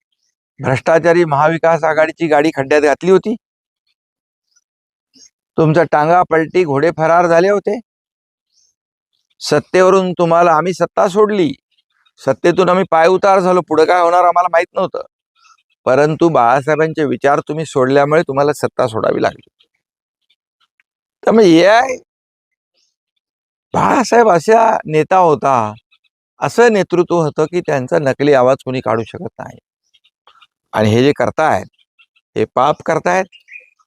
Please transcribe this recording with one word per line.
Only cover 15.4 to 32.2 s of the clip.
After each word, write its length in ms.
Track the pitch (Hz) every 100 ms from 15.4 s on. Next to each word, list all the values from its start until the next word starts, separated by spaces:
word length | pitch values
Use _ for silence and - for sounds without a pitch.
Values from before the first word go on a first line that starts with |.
| _ _ _ _ 123
परंतु 440 | 131 151 151 170
बाळासाहेबांचे 760 | 139 117 135 135 147 160 156 139
विचार 340 | 123 139 147
तुम्ही 260 | - 156 151
सोडल्यामुळे 560 | 139 127 139 143 156
तुम्हाला 320 | 160 139 147
सत्ता 340 | - 123 - 123
सोडावी 340 | 110 - -
लागली. 440 | - - _ _ _ _ _ _ _ _ _ _ _ _ _ _ _ _ _ _
त्यामुळे 220 | - 220 190
एआय 500 | 160 185 226 262 - _ _ _ _ _ _ _ _ _ _ _ _ _ _ _ _ _
बाळासाहेब 560 | - 196 262 214 233 220
असा 480 | 170 - 226 226 - 151
नेता 320 | 156 147 185
होता, 560 | 170 143 139 127 107 110 _ _ _ _ _ _
असं 340 | - - 240
नेतृत्व 420 | 208 - 175 165 170
होतं 300 | 151 156 156
की 160 | 175
त्यांचा 380 | - 143 127 170
नकली 340 | 139 123 143
आवाज 240 | 135 127 139 131
कोणी 160 | 127
काढू 220 | 120 113
शकत 360 | 113 - 180 -
नाही. 180 | - 123 _ _ _ _ _ _ _ _ _ _ _
आणि 160 | 107 107
हे 140 | 117
जे 80 | 139 -
करतायत, 500 | 113 - 156 95 - _ _ _ _ _